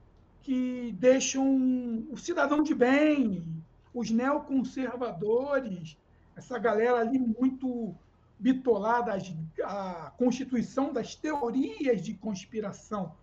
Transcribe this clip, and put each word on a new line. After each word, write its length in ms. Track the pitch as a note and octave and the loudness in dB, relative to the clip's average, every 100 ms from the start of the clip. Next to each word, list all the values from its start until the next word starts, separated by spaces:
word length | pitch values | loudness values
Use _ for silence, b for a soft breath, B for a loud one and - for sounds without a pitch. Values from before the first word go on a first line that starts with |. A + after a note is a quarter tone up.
| _ _ _ _ | _ _ _ _
que 520 | - B3+ B3+ B3 A#3+ F#3 | -4 -2 -2 -4 -8 4
deixam 1040 | B3+ C4+ - C4+ C4+ C4+ B3+ B3+ A#3+ A3+ D#4 | 6 6 4 0 2 4 4 2 0 -4 -6
o 60 | A#3+ | -8
cidadão 440 | - E4+ C#4 D4 | -4 0 2 4
de 140 | D4+ B3 | 2 4
bem, 680 | A#3+ C#4 D4+ C#4+ A3+ F3 E3 D#3+ - - _ | 4 6 4 4 2 -2 -6 -10 -14 -20 _
os 180 | B3 G#3+ | -8 -2
neoconservadores, 1900 | A3+ C4 D4 D4 C4+ G#3+ C4+ B3+ B3+ A#3+ D#3+ G#3 A#3 C#4+ C#4 A#3 F3 D#3+ - _ _ _ - | 0 2 0 0 -2 -2 -4 -6 -4 -6 -4 0 0 2 -2 -2 -8 -12 -18 _ _ _ -18
essa 240 | - A#3+ | -10 -2
galera 400 | A3 G#3 A#3 B3 | 2 4 4 4
ali 180 | A3+ C4 | 4 2
muito 800 | A#3+ G#3+ C4 - B3+ A#3+ G#3 E3 _ _ _ - | 0 2 0 0 -4 -4 -6 -8 _ _ _ -2
bitolada 760 | A3 B3+ - G3+ G#3+ A#3+ A3 | 0 2 2 2 2 0 0
às, 200 | G3 E3+ D#3+ D#3+ - | -4 -6 -8 -8 -6
à 480 | D#3 G3 F#3+ E3+ D3+ - | -6 -6 -6 -8 -10 0
constituição 760 | B3 C4 C4 A#3+ - C4+ D4 | 0 0 -2 -2 -2 -2 -2
das 240 | B3 - - | -2 -6 -6
teorias 840 | D#4 D4 A#3 C4 D#4+ - C#4 G3+ | -6 -2 -2 0 -2 -2 0 0
de 120 | G3+ | -2
conspiração. 1000 | - A3 F#3+ - A3 G3+ - - G#3 E3 - | -8 -8 -10 -8 -8 -8 -10 -8 -8 -8 -12